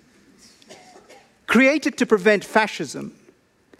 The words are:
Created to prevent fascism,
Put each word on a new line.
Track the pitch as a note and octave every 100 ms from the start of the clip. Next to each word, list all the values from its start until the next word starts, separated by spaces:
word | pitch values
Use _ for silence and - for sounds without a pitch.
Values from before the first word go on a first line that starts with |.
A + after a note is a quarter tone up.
| _ _ _ _ _ _ _ - - - - - _ _ -
Created | A3 C4 D4+ D4+ -
to | A#3+
prevent | G#3+ F#3+ G#3
fascism, | - A3 G#3 - C#3+ - C#3 - _ _ _ _ _ _